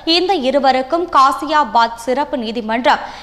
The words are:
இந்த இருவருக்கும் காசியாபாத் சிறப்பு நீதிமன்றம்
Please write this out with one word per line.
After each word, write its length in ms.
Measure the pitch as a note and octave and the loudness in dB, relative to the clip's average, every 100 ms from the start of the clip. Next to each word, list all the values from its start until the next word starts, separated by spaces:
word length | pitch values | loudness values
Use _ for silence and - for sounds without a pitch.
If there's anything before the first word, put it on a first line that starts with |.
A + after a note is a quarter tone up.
இந்த 300 | - E4 F4+ | -2 0 2
இருவருக்கும் 760 | F#4+ B3+ C4+ C4+ B3+ C4 E4 F4 | 0 0 2 2 2 0 -2 0
காசியாபாத் 840 | D4 C4+ C#4 D4 D#4 C4 G3+ A#3 | 4 4 2 -2 0 2 2 0
சிறப்பு 440 | A#3 - B3+ D4 C#4+ | -2 -4 -4 -2 -4
நீதிமன்றம் 600 | A3 A#3 G#3+ A3+ C4+ A#3+ - - | -6 -6 -4 -2 2 0 -2 -14